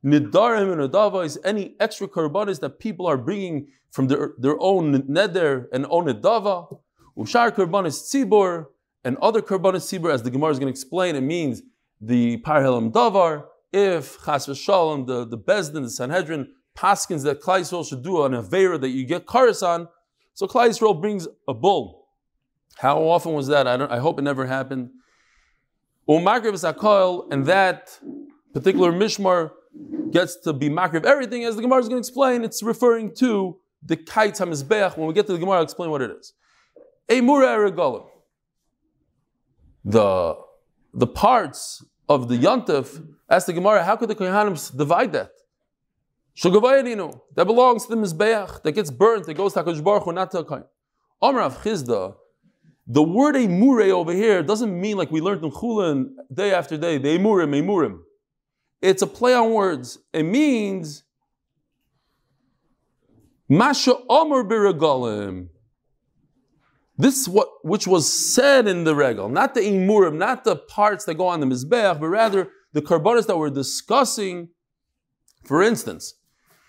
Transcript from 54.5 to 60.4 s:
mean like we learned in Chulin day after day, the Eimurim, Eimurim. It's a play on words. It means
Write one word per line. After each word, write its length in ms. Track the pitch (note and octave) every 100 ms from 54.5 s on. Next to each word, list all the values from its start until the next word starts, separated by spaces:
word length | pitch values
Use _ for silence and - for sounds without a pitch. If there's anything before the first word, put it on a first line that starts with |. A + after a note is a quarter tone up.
| G#3+ A#3 F3
mean 160 | G3 G3+
like 140 | D#3+
we 100 | D#3
learned 240 | F3 G3
in 60 | D#3
Chulin 600 | - A#3+ A3 F3 C#3 C3 - -
day 200 | C3 G3+
after 240 | F#3 - D#3
day, 220 | E3+ D3+
the 200 | C3+ E3+
Eimurim, 320 | G#3 G3 D#3
Eimurim. 460 | C#3+ E3+ G3+ B2+ F#2 _ _ _ _ _ _ _ _
It's 200 | F3+ F#3+
a 40 | G3
play 280 | - B3
on 180 | B3+ A3+
words. 460 | A3 F#3+ D3 B2 - _
It 120 | D#3+
means 800 | D#3+ A#3